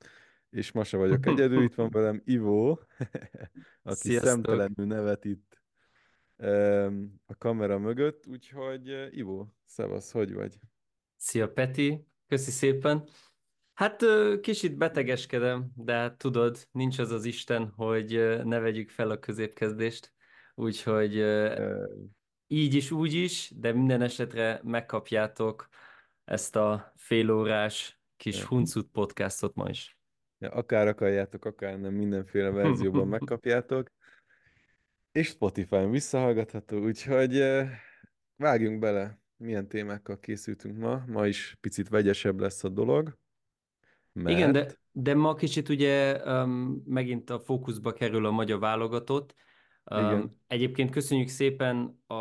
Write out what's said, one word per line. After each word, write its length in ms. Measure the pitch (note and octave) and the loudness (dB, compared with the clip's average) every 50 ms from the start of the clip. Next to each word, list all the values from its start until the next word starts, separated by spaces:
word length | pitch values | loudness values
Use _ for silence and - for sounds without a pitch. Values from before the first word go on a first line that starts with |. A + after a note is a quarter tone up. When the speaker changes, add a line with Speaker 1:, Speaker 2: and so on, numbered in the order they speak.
| - - - - - _ _ _ _ _ | -20 -20 -20 -20 -20 _ _ _ _ _
Speaker 1:
és 220 | - G#2 G2+ - | -8 -8 -6 -4
ma 120 | - A#2 G#2 | -2 -4 -2
se 140 | - - F#2+ | -2 0 2
vagyok 280 | F#2+ F#2+ F#2+ C3 C3 - | 4 4 4 4 4 4
Speaker 2:
<laughs> 40 | |
Speaker 1:
egyedül, 320 | D3+ C3+ C3+ B2+ B2 B2+ B2 | 4 4 4 6 6 4 4
itt 120 | A#2 - | 4 2
van 140 | - A#2 A2 | 0 -2 0
velem 320 | A2 A2 A2 G#2+ G#2+ G#2 - | 2 2 2 2 0 -2 -2
Ivo, 440 | - B2+ A#2+ A2 G#2 G#2 G#2 A2 C3+ | 0 0 2 2 4 4 4 4 2
<laughs> 80 | D#3+ E3 - _ _ - B2+ - - - - - - - - - _ - - - _ _ - | 2 -2 -4 _ _ -10 -8 -8 -8 -10 -12 -14 -16 -16 -18 -18 _ -20 -20 -20 _ _ -10
aki 120 | - - | -8 -8
Speaker 2:
Sziasztok! 340 | - - - A#2+ A#2 A#2+ B2+ | -6 -2 0 0 2 4 4
Speaker 1:
szemtelenül 560 | B2 A#2+ A2 A2+ G#2+ G2+ G2+ G2 G2+ G2+ G2+ | 2 2 2 0 0 0 0 0 -2 -4 -4
nevet 400 | G2+ G#2+ A2 G#2 G#2 G#2 G2+ - | -2 -2 -2 0 0 0 -2 -2
itt, 360 | G#2 G2+ G2 - _ _ _ _ _ _ _ _ _ _ _ _ _ _ _ _ _ _ - | -6 -8 -8 -10 _ _ _ _ _ _ _ _ _ _ _ _ _ _ _ _ _ _ -6
em, 760 | G#2 G#2 G2+ G2+ G2+ G2+ G2+ G2+ G2+ G2 G2+ G2 G2+ G2+ G2 - _ | 0 2 4 4 6 6 4 4 2 0 -2 -4 -8 -10 -12 -18 _
a 100 | - A2+ | -18 -12
kamera 420 | - - A#2 A#2 A2+ G#2+ G2 G2+ G2 | -6 -2 -2 0 0 0 0 0 0
mögött, 480 | G2+ A2 A#2+ B2+ D3 D3+ D3+ D3+ _ - | 0 -2 0 0 0 0 -2 -4 _ -18
úgyhogy, 600 | B2+ B2 - - C3+ C#3 C3+ C3 C3+ C3 B2+ C3 | -18 -18 -18 -18 -14 -10 -8 -8 -8 -10 -10 -12
eh, 280 | C#3 C3+ C3+ C3+ - - | -12 -12 -12 -12 -10 -10
Ivo, 300 | A2+ F#2+ F#2+ F#2+ G2+ G#2+ - _ _ | -8 -8 -8 -8 -10 -12 -18 _ _
szevasz, 460 | _ - - G#2+ G2 F#2+ G2 - - | _ -10 -8 -6 -6 -6 -8 -8 -6
hogy 220 | - A#2 G#2+ G2 G2 | -2 -2 -2 -2 -2
vagy? 260 | G2 G2+ G2+ - - - - _ _ _ _ _ _ _ _ _ | -6 -8 -8 -10 -14 -20 -20 _ _ _ _ _ _ _ _ _
Speaker 2:
Szia, 360 | - - - - A#2 A2 G#2 | -10 -8 -4 0 0 0 0
Peti! 560 | - - C3 C3 C3 C#3 C#3+ C#3+ D3+ D3+ - _ _ _ _ - | 0 0 0 0 0 0 0 0 0 -2 -6 _ _ _ _ -2
Köszi 240 | C#3+ C3 C3+ B2 | -2 -2 -2 -2
szépen! 520 | A#2+ - - C3+ C3+ C3+ C3+ D3 D3+ D3+ D3 - - - - _ _ _ _ _ _ _ _ _ _ - | -2 2 2 2 4 4 4 2 2 2 0 -6 -14 -20 -20 _ _ _ _ _ _ _ _ _ _ 0
Hát, 220 | G3+ G#3+ G#3 - | 0 0 2 4
ö, 380 | A#3 A3+ G#3+ G#3+ G#3+ G#3 G3+ G3+ | 4 6 6 6 6 4 2 0
kicsit 360 | G3+ - G#3 - - E3+ D3 C#3 | 0 -2 -2 0 -2 -2 0 0
betegeskedem, 920 | D#3+ D#3+ - D3 C3 A#2+ B2+ A#2+ - - - A#2+ A#2+ B2 B2 B2 B2+ B2 A#2+ | 0 0 2 0 0 0 0 -2 -2 -2 -2 0 0 0 0 -2 -4 -8 -10
de 180 | A#2+ A2+ A#2 A#2 | -8 -4 -2 0
hát 240 | A#2 A#2+ A#2+ A#2+ - | 0 0 -2 -4 -4
tudod, 400 | - C3+ B2 A#2+ A#2 A#2+ A#2 - - _ | -4 0 2 2 2 2 0 -4 -10 _
nincs 280 | - B2+ C3 C3 C3 C3 | -4 -2 -2 0 0 -2
az 120 | B2 A2 | -2 -2
az 140 | A#2 A2 G#2+ | -4 -4 -4
Isten, 480 | A#2+ A#2 - - - A#2+ A2+ A2+ G#2+ G2+ | -6 -6 -6 -4 -2 -2 -2 -2 -4 -6
hogy, 380 | A2 A2 A2 A2+ A2 G#2+ G#2+ A2+ | -4 -2 0 0 0 -2 0 0
ö, 280 | A2+ A2+ A2+ A2+ A#2 B2 | 2 2 2 2 0 0
ne 160 | A#2 A#2 A#2 | -2 -2 0
vegyük 300 | A2+ A2+ A2 A2 G#2+ - | 0 0 -2 -2 -6 -8
fel 200 | - - A#2 A2+ | -6 -4 -2 -2
a 100 | A2 G2+ | -4 -4
középkezdést. 960 | - - G#2+ A2 A2 G#2+ - - A2+ G#2+ G#2+ A2 A2+ A2+ A#2 - - - _ _ _ _ _ - - _ _ | -6 -8 -6 -4 -6 -6 -4 -4 -4 -4 -2 -2 -4 -4 -4 -6 -12 -20 _ _ _ _ _ -20 -20 _ _
Úgyhogy, 640 | - A#2 A2+ G#2+ - - A#2 A2 G#2+ G#2+ G#2 G#2 G#2+ | -6 -4 -4 -4 -4 -2 0 2 2 2 2 2 0
ö, 380 | G#2+ G#2+ G#2+ G#2+ G#2+ A2 A2+ G#2 | 2 2 2 2 2 0 0 -2
Speaker 1:
Ö. 280 | G2+ G2+ G2 G2 G2 G2 G2+ G2+ G2 G2+ - _ _ _ _ _ _ - | -4 -4 -4 -6 -8 -8 -10 -14 -16 -18 -20 _ _ _ _ _ _ -4
Speaker 2:
így 260 | D3+ D3+ D3+ C#3+ C3+ | 0 2 2 4 4
is, 180 | C#3+ C#3 - | 2 2 0
úgy 220 | E3+ D#3 D#3+ D#3+ D3+ | -2 -2 -2 0 0
is, 380 | E3+ F3+ F3+ F3 - - - - | 0 -2 -2 -4 -6 -8 -10 -10
de 180 | - A2+ A#2 A#2 | -4 -2 0 2
minden 280 | B2 C3 C3 B2+ A#2+ | 4 4 4 4 2
esetre 580 | B2 A#2+ A#2+ - A#2+ A#2 - A2+ A2+ A2+ A2+ - - | 2 0 -2 -4 -6 -4 -2 -2 0 0 -2 -2 -4
megkapjátok 1040 | A2+ A#2 A#2 A#2 - - A2 - - A#2 G#2+ G#2+ G#2+ - - A2+ A2+ A2 - - - _ - - - - - _ _ _ _ _ | -4 -4 -4 -4 -4 -6 -6 -4 -2 0 0 0 0 -2 -2 -2 -2 -4 -6 -12 -20 _ -20 -20 -20 -20 -20 _ _ _ _ _
ezt 300 | - - G#2 - - - | -6 -4 -4 -4 -2 0
a 380 | A2 G#2+ G#2 G#2+ G#2 - - - | 2 2 2 2 0 -4 -10 -20
félórás 1040 | - - - A#2 A2+ A2 A2 A2 A2 A2 G#2+ A2 G#2+ G#2 G#2+ - - - - - _ _ _ _ - | -18 -4 0 2 4 4 4 4 2 2 2 0 0 0 -2 -2 -6 -8 -10 -12 _ _ _ _ -10
kis 220 | - A2 G2+ G2 | -6 -6 -6 -6
Speaker 1:
Ja. 60 | F#2+ - | -4 -2
Speaker 2:
huncut 400 | B2+ B2+ A#2 - - A2+ G2+ - | 0 0 0 0 0 -4 -6 -4
podcastot 640 | - A2 G2+ G2 - - G2 G2 - - - G2 - | -2 -2 -2 -2 -2 -4 -4 -4 -4 -4 -6 -6 -4
ma 140 | - F#2+ G2 | -4 -6 -6
is. 280 | - - - - _ _ _ _ _ _ _ _ _ _ | -6 -8 -10 -14 _ _ _ _ _ _ _ _ _ _
Speaker 1:
Ja, 120 | - - | -12 -8
akár 380 | - A#2+ A#2 - A#2+ G#2+ G#2 G#2 | -6 -6 -2 0 2 4 4 4
akarjátok, 580 | G#2 - A2 G2 G2 G2 G2 G2 - G2+ - | 2 2 0 2 2 2 0 -2 -6 -10 -10
akár 340 | A2+ G#2 - G2+ G2 F#2+ G2 | -10 -8 -8 -8 -8 -8 -8
nem, 140 | G2 F#2+ G2 | -6 -6 -4
mindenféle 560 | G2+ G#2 G#2 G2+ F#2+ F#2 - - G2+ G2 G2 | -2 -2 -2 -2 -4 -4 -2 -2 0 0 0
verzióban 580 | G2 G2+ G2+ G2+ G2 G2 G2 F#2+ F#2+ F#2+ F#2+ G2 G#2 | 2 2 2 2 2 2 0 0 2 2 2 0 0
Speaker 2:
<laughs> 20 | A2+ | -2
Speaker 1:
megkapjátok. 760 | - - A#2+ A2+ - B2 A#2+ B2 B2 - C3+ C3 B2+ - _ _ _ _ _ _ _ _ _ _ _ _ _ _ _ _ _ _ _ _ _ _ _ _ | -4 -4 -4 -2 0 2 2 2 2 0 -2 -2 -2 -4 _ _ _ _ _ _ _ _ _ _ _ _ _ _ _ _ _ _ _ _ _ _ _ _
És 160 | - D#3 D#3+ - | -2 -2 -2 -2
Spotify-n 640 | - - A2 F#2+ - - F#2 F2+ G#2 G2 F#2+ G2+ | -2 -2 -2 -2 0 -2 -2 0 0 2 2 2
visszahallgatható, 840 | A#2 C#3+ C#3+ - - C3 B2+ B2 A#2 A2 A2 - - G#2+ G#2 - G#2+ G#2 | 0 0 -2 0 0 2 2 2 2 2 0 -2 -6 -12 -10 -6 -4 -2
úgyhogy, 580 | G2+ A2+ A2+ - - C3 C#3 B2+ C3 B2+ B2+ | -2 -2 -2 -4 -2 0 2 2 4 4 4
ö, 280 | C#3 C3+ C3+ C3+ C3+ C3+ C3 B2 A2 - - - _ - - _ _ _ _ _ | 2 2 4 2 2 0 -2 -6 -12 -18 -20 -20 _ -20 -20 _ _ _ _ _
vágjunk 440 | - C#3 D3+ C3 A2+ A2+ G#2+ A2 A2 | -2 2 2 4 4 2 0 0 0
bele, 400 | A2 G#2+ G#2 G2 G2 G#2 G#2+ - _ _ _ - | 0 0 0 0 -2 -4 -8 -14 _ _ _ -12
milyen 300 | A#2 A#2 A2+ G2+ G2 G2+ | -8 -4 -4 -4 -4 -4
témákkal 520 | - G#2+ G#2 G2+ G2+ G#2 - - G2+ G2 | -6 -6 -6 -6 -8 -8 -8 -10 -12 -10
készültünk 580 | - - A2 G2+ - - G#2 - - G#2 G#2 A2 | -8 -8 -8 -8 -8 -8 -10 -10 -10 -12 -8 -6
ma. 260 | A2+ A#2 B2 C3 C3 B2 | -4 -4 -4 -4 -6 -6
Ma 200 | A2 G#2+ G#2 G2+ | -2 0 0 0
is 300 | G2+ - - - - - | 0 -2 -6 -12 -12 -10
picit 280 | - G#2 - - G2 - | -8 -6 -4 -6 -2 0
vegyesebb 500 | - G#2+ G2+ G2 G2 - - G#2 F#2+ F#2+ | 2 4 4 4 2 2 0 -2 0 0
lesz 240 | G2 G2 - - - | -2 -4 -4 -4 -6
a 60 | F#2+ | -4
dolog, 480 | F#2 G2 A2 A#2+ C3+ D3 D#3+ D#3 - _ _ _ _ _ _ _ _ _ _ _ _ _ _ _ _ _ _ _ - - F2 | -2 0 2 2 4 2 2 0 -6 _ _ _ _ _ _ _ _ _ _ _ _ _ _ _ _ _ _ _ -10 -4 0
Speaker 2:
Igen, 260 | E3 E3+ F3 F3 C#3+ | 2 4 4 6 6
de, 80 | C3+ C3 | 6 4
Speaker 1:
mert 200 | - - - - _ _ | 2 0 -6 -14 _ _
Speaker 2:
de 240 | - C#3 B2+ C#3+ C#3+ | -8 -4 0 2 4
ma 200 | D3 D#3 D#3 D#3 | 4 4 4 2
kicsit 340 | - - D3 - D#3 D3+ - | 0 -2 -2 -2 -2 -2 0
ugye, 520 | D3+ C#3 C#3+ C#3 C#3 C#3 C#3 C#3 C#3 - - | 0 2 4 4 4 4 4 2 2 0 -2
öm, 560 | C3+ C3 B2+ C3 B2+ B2 B2 B2+ C3 C#3 C#3 - | 0 0 2 2 0 0 -2 -2 -4 -4 -6 -4
megint 440 | - C3 C3 B2+ B2 B2 A#2+ - - | -2 -2 0 0 0 -2 -4 -6 -6
a 100 | B2 A2+ | -8 -6
fókuszba 540 | - - C3+ B2+ C3 B2 A2 G#2 G#2+ A#2+ A2 | -4 -2 -2 -2 -2 -4 -6 -4 -4 -4 -2
kerül 320 | - B2 A#2 G#2+ A2+ A2 | -2 -2 0 2 2 2
a 60 | G#2+ | 2
magyar 280 | G#2+ A2+ A2 G#2 G#2+ G2 | 2 2 0 0 0 0
válogatott. 760 | G#2+ G#2+ A2 A2 A2+ A2 A#2 A#2+ A#2+ - C3+ C#3+ C#3 - - _ _ _ _ _ _ _ _ _ _ | 0 0 0 0 0 -2 -2 -4 -2 -2 -2 -2 -2 -6 -12 _ _ _ _ _ _ _ _ _ _
Öm, 220 | - G2+ G#2+ G#2+ | -4 -2 0 2
Speaker 1:
Igen. 340 | G#2 G#2 G#2 G#2+ A#2 - _ _ - | 2 2 2 0 -2 -8 _ _ -4
Speaker 2:
egyébként 440 | B2+ A#2+ B2 B2 B2+ C#3 C3 B2+ | -2 0 0 0 2 0 0 0
köszönjük 360 | C3 D3+ C#3 - C#3+ C3 B2 B2+ | 0 -2 -2 2 2 2 2 0
szépen, 760 | - - C#3 C3+ C3+ C3+ C3+ B2+ B2 A#2+ A#2+ - - _ _ - | 0 0 0 2 2 0 0 0 0 -2 -4 -6 -8 _ _ -10
a, 80 | A2+ A2 | -8 -6